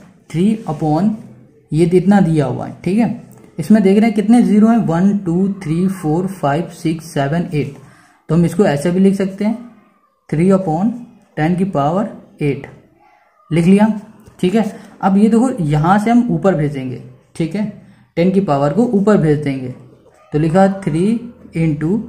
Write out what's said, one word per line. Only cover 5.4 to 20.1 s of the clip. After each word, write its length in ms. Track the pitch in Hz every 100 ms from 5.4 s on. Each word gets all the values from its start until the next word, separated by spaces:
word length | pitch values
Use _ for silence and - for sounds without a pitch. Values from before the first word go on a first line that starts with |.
| 196 196
three, 240 | 147 165 185
four, 340 | 190 151 160 190
five, 360 | - 143 151 165
six, 400 | - 160 160 -
seven, 320 | 143 139 170 -
eight, 220 | 147 120 - - _ _ _ -
तो 60 |
हम 100 | 160
इसको 200 | 165 170 185
ऐसे 240 | 143 175
भी 100 | 185
लिख 140 | 196
सकते 300 | 196 190 -
हैं, 120 | 208 - - - _ _ _ _ -
Three 220 | 151 185
upon 400 | 190 185 160 226 240 - - _ -
ten 200 | 156 180
की 80 | 196
power 440 | 143 143 185 226 - - -
eight 240 | 147 127 - - _ _ _ _ _ _ -
लिख 140 | 160 170
लिया, 200 | 196 220 - - - - -
ठीक 140 | 180
है। 100 | 220 202 - - -
अब 140 | 190 196
ये 120 | 220
देखो 200 | 226 262 247
यहाँ 360 | 151 151 165 208
से 120 | 220
हम 160 | 240 240
ऊपर 240 | 160 190
भेजेंगे, 480 | 156 147 139 131 - - - _ -
ठीक 180 | 160
है, 100 | 202 202 - - - _ -
टेन 140 | 185
की 80 | 190
power 300 | - 143 143
को 120 | 196 240
ऊपर 280 | 220 208 196
भेज 200 | 156 147
देंगे, 280 | 143 131 127 127 - - _